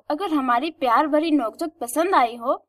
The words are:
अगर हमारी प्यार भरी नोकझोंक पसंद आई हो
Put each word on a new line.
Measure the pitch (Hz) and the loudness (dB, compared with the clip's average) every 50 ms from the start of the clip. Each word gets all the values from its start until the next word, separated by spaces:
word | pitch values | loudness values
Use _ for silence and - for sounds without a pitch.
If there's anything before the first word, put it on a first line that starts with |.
| - - | -6 -6
अगर | 294 294 403 359 | -4 -4 -2 -2
हमारी | 311 285 262 254 240 240 285 339 | -2 -2 0 2 0 0 0 -4
प्यार | 320 - 262 240 226 262 311 | -6 -2 0 2 4 4 2
भरी | 294 294 302 320 330 | 2 2 0 2 2
नोकझोंक | 302 285 233 220 220 - 339 320 - - | 0 0 0 -2 -6 -6 -8 -8 -8 -10
पसंद | 240 226 - 302 339 392 370 | -10 -6 -2 -2 0 2 2
आई | 294 254 226 233 | 2 2 2 -2
हो | 240 233 262 339 - _ | -4 -4 -4 -4 -4 _